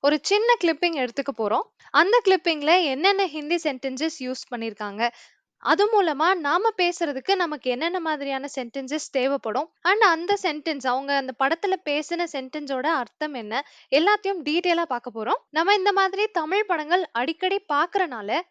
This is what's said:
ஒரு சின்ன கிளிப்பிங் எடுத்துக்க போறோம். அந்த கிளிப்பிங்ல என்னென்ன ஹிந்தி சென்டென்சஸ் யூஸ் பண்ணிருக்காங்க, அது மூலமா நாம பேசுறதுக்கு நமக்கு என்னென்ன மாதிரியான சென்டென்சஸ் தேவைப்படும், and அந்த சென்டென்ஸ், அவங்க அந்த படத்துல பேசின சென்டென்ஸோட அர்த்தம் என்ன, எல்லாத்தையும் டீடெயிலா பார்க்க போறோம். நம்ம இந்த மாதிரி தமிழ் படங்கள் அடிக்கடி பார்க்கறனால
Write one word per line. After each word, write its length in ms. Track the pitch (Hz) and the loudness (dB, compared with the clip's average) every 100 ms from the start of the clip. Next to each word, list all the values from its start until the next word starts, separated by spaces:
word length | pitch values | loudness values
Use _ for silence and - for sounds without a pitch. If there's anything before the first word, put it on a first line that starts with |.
| 277 | 2
ஒரு 100 | 302 - | 0 2
சின்ன 260 | 415 466 466 | 2 4 2
கிளிப்பிங் 360 | 349 311 349 330 | 2 0 -2 -2
எடுத்துக்க 300 | 254 233 269 247 | -4 -4 -6 -4
போறோம். 260 | 214 226 427 _ - 277 | 0 0 -2 _ -2 2
அந்த 180 | 349 466 466 | 4 4 4
கிளிப்பிங்ல 460 | 381 359 311 285 359 330 | 2 2 -2 4 4 4
என்னென்ன 340 | 262 359 392 381 294 | 2 2 2 0 -2
ஹிந்தி 220 | 294 339 | -4 -2
சென்டென்சஸ் 540 | 320 254 269 254 320 - 254 | -2 -4 -6 -4 -4 -4 -8
யூஸ் 160 | 254 - | -8 -8
பண்ணிருக்காங்க, 500 | 240 226 208 208 202 233 - - _ _ _ - | -8 -8 -6 -8 -2 -2 -4 -20 _ _ _ 0
அது 120 | 294 415 | 2 4
மூலமா 340 | 440 359 277 320 381 285 | 4 2 2 2 2 0
நாம 260 | 330 453 427 | 2 0 0
பேசுறதுக்கு 520 | 349 349 330 269 - 381 | -2 0 -4 -4 -2 0
நமக்கு 240 | 339 302 254 | 0 -4 -4
என்னென்ன 240 | 247 320 359 320 | -2 -2 -4 -4
மாதிரியான 420 | 302 277 269 277 - | -4 -4 -6 -6 -8
சென்டென்சஸ் 500 | 240 277 262 302 - 269 | -8 -8 -6 -6 -4 -2
தேவைப்படும், 500 | 262 277 226 226 320 _ 339 | 0 -2 -2 -4 -4 _ 0
and 120 | 415 427 | 4 4
அந்த 260 | 330 349 403 359 | 4 0 0 0
சென்டென்ஸ், 400 | 302 285 285 247 | -4 -4 -4 -2
அவங்க 200 | 254 277 285 | -2 0 -2
அந்த 100 | 262 247 | -2 -2
படத்துல 320 | 269 330 392 370 - | 0 0 0 -2 -2
பேசின 360 | 294 302 330 339 277 | -4 -2 -4 -4 -6
சென்டென்ஸோட 500 | 262 302 294 269 269 320 | -8 -10 -6 -2 0 -2
அர்த்தம் 340 | 240 _ 302 277 | -4 _ -8 -6
என்ன, 220 | 208 226 294 - _ 285 | -6 -6 -6 -16 _ 2
எல்லாத்தையும் 460 | 349 415 381 392 277 | 4 2 0 -4 -2
டீடெயிலா 380 | 320 349 339 330 | 0 2 0 0
பார்க்க 240 | 240 247 220 | -4 -6 -6
போறோம். 240 | 220 415 _ 294 | -2 -4 _ -2
நம்ம 180 | 339 415 | 2 4
இந்த 100 | 381 392 | 4 2
மாதிரி 260 | 381 381 427 415 | 2 0 -2 -2
தமிழ் 300 | 311 392 415 | -2 -2 0
படங்கள் 320 | 339 302 359 359 - | -2 0 0 0 -4
அடிக்கடி 380 | 262 320 370 392 _ 285 | -4 -2 -2 -2 _ 0
பார்க்கறனால 680 | 339 403 349 240 202 247 359 | 0 0 -2 -4 -4 -4 -4